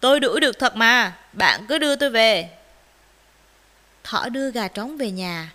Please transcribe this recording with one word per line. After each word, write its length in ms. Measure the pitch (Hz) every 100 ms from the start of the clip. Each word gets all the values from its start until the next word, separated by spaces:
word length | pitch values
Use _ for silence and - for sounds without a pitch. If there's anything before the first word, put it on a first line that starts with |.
Tôi 200 | 254 285
đuổi 200 | 262 214
được 180 | 302 214
thật 180 | 254 214
mà, 360 | 226 247 208 175 _
bạn 340 | - 220 - 214
cứ 100 | 302
đưa 180 | 294 285
tôi 140 | 277
về. 400 | 226 220 202 165 - _ _ _ _ _ _ _ _ _ _ _ _ _ _
Thỏ 240 | - - -
đưa 220 | 254 269
gà 180 | 240 196
trống 280 | - 226 311
về 140 | 254
nhà. 420 | 185 185 170 160